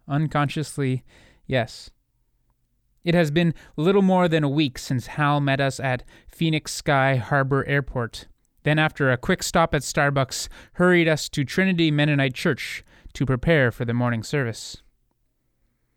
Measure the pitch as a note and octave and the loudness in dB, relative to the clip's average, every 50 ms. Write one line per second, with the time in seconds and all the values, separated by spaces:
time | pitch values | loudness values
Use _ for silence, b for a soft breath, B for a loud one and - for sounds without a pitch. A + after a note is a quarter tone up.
0 | _ - C#3+ C#3+ D#3 D3 - D3+ D3 C#3 - D#3+ D3 - - - C#3 C3 B2+ C3 | _ -4 -2 -2 -2 -2 -2 -2 -2 -2 -4 -6 -8 -8 -6 -4 -4 -2 -2 -4
1 | b b b b b b b b b - C3 C3 A2 - - - - - - _ | b b b b b b b b b -4 -2 -2 -2 -4 -8 -16 -20 -20 -20 _
2 | _ _ _ _ _ _ _ _ _ _ _ _ _ _ _ _ _ _ _ _ | _ _ _ _ _ _ _ _ _ _ _ _ _ _ _ _ _ _ _ _
3 | - F3 E3 F3 E3+ D3+ D3 E3+ F3 E3+ B B B B B - D3+ F3 G3 G3+ | -4 0 2 2 2 2 2 2 2 0 B B B B B -2 0 2 4 4
4 | F#3+ F#3 F#3 F#3 F3+ F3 D#3+ D#3+ - C#3+ C3+ D3+ D#3+ C#3 B2+ - - - C#3 B2+ | 4 4 4 4 4 2 2 2 2 2 2 0 0 0 -2 -6 -6 -4 -4 -4
5 | - - - - D3+ C#3+ D3 D3 C#3+ C#3 C3+ C3+ C#3+ C3+ B2+ - - C3+ B2+ B2 | -4 -6 -4 -2 0 0 2 2 0 0 0 0 0 -2 -2 -4 -4 -4 -4 -4
6 | b b b b b b - - E3+ D#3+ D#3 D#3 - - - - - - D3 C3+ | b b b b b b -6 -4 -2 0 0 -2 -4 -6 -10 -6 -2 0 2 4
7 | C3 C3+ C3+ B2+ G#2+ - D3+ C#3+ C3+ C3+ C#3 C3+ B2+ - C#3+ C#3+ C3 - - C3 | 4 2 2 0 0 0 0 0 0 2 0 0 0 0 0 -2 -2 -2 -4 -6
8 | A#2+ A2 - - - - - _ _ _ _ _ - D3 D3+ D#3 D#3 D#3 - - | -6 -6 -8 -14 -20 -20 -20 _ _ _ _ _ -2 0 2 2 2 0 0 0
9 | D3 C3+ B2+ A#2 - - F#3 - - - - F#3 E3 E3 - D3+ - - - - | 0 0 0 0 0 -2 -2 -2 -2 -2 0 2 2 2 0 -2 -4 -2 -2 0
10 | C#3+ C#3+ C#3 C#3 C3+ - - - - B B B B B _ - F3 F3+ F3+ F3 | 0 2 2 0 -2 -2 -4 -8 -10 B B B B B _ 2 4 4 6 4
11 | E3+ D#3+ D#3 D3 - - - - C#3 B2+ - - F#3+ F#3+ F#3 E3+ E3+ D#3+ D3+ D3 | 4 4 2 0 -2 -4 -4 -4 -4 -2 0 0 0 2 2 2 2 2 2 2
12 | D3 D3+ D3+ C#3 C#3 C#3 C3+ - - F#3 C#3+ - - - - - b b b b | 2 2 2 2 0 0 -2 -2 -2 -2 -2 -2 -4 -10 -12 -12 b b b b
13 | b b - - C#3+ A#2+ C3 B2 - - E3+ D3+ C3 A#2+ - - B2+ A#2 A#2 A#2+ | b b -6 -4 -2 0 0 0 2 2 4 4 4 2 0 -2 -4 -2 -2 0
14 | B2 B2 A#2 A2+ G#2+ - - D3 C3+ A#2 G#2+ - - - - - _ _ _ _ | 0 0 -2 -2 -4 -4 -4 -4 -4 -4 -6 -10 -12 -16 -16 -18 _ _ _ _
15 | _ _ _ _ _ _ _ _ _ _ _ _ _ _ _ _ _ _ _ | _ _ _ _ _ _ _ _ _ _ _ _ _ _ _ _ _ _ _